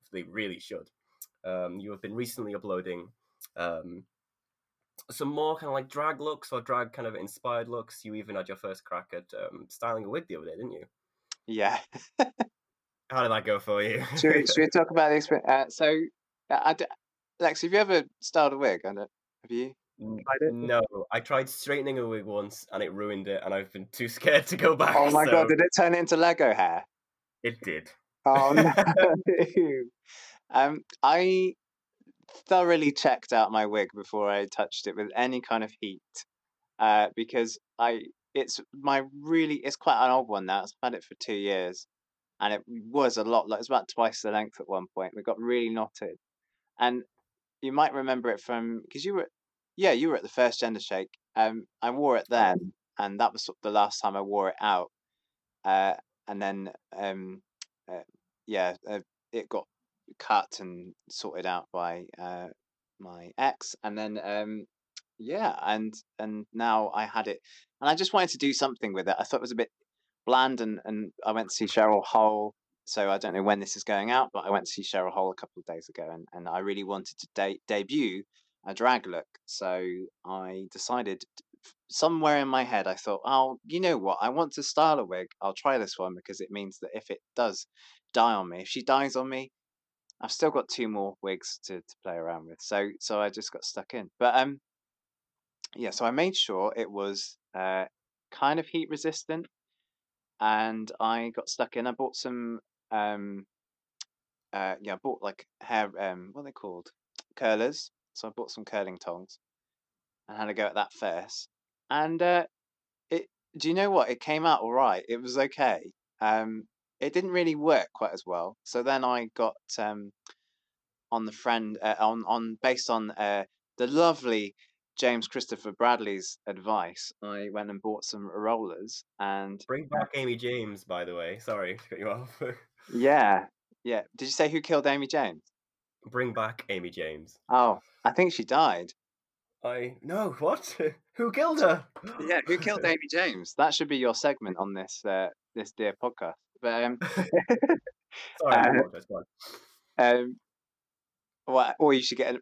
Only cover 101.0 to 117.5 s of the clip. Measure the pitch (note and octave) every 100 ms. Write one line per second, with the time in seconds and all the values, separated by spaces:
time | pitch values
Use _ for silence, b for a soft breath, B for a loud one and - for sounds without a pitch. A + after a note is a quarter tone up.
101 | A2+ A#2 A#2 A2+ - - B2 A#2+ A#2+ A#2+
102 | C3 - C3 B2 A#2+ A2+ - _ - G#2+
103 | G#2 G#2 G2+ G2 G2 _ _ _ _ -
104 | - _ _ _ _ G2 F#2+ F#2+ G2+ -
105 | C#3 C3+ G2+ F#2+ - _ - A2+ G#2 F#2+
106 | G2 F2+ F#2 B2 C#3+ - G2+ F2 - _
107 | _ - - - B2 G#2+ A#2 D3 - _
108 | _ - A2+ G2+ A#2 - G#2 G#2+ G2 F2+
109 | - F2 F#2 - _ _ _ _ _ _
110 | _ _ - G#2+ G#2+ G2+ G#2 G2 G2+ -
111 | G#2+ E2+ F#2+ - - _ _ _ - C#3+
112 | D#3 E3 F3 F3 E3 _ _ _ _ _
113 | - E3 - _ _ E3 D3+ F3 G3+ F#3+
114 | A#2+ B2 - D3+ E3 C#3 A2 A#2+ C3 F#2
115 | - A#2 B2+ B2+ C#3 C3+ C3 F#2 E2+ -
116 | _ - A2 A2 A2 A2 - _ _ -
117 | C#3+ D#3+ F#3 F3+ E3+